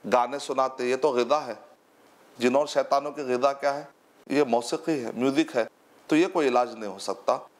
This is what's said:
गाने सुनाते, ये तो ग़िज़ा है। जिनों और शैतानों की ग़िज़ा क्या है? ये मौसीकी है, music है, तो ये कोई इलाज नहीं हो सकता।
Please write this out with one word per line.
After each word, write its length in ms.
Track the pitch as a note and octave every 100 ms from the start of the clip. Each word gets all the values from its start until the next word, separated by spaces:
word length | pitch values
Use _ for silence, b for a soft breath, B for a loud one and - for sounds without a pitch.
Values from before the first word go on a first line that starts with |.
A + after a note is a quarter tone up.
| A2
गाने 320 | A#2+ B2 C#3
सुनाते, 500 | - C3+ C3 B2+ B2
ये 60 | C3
तो 140 | D3+
ग़िज़ा 280 | B2 A#2+ D3+
है। 180 | C3 G#2+ - _ _ _ _ _ _ -
जिनों 240 | B2 C3+
और 60 | D3
शैतानों 440 | D3 C3 C#3 D3
की 120 | C#3+
ग़िज़ा 260 | C3 B2 C#3
क्या 180 | C#3 C#3+
है? 160 | C#3+ D#3 _ _ _ -
ये 160 | C#3+
मौसीकी 520 | C3+ A#2 A#2+ D#3+ - D3
है, 200 | A2+ -
music 320 | C3+ C#3 D#3
है, 160 | B2 A2 _ _ _ -
तो 60 |
ये 100 | D#3 F3+
कोई 200 | F3+ C#3
इलाज 280 | B2 A#2+
नहीं 140 | A2+ G#2
हो 100 | F#2+
सकता। 360 | - F#2 - C3 -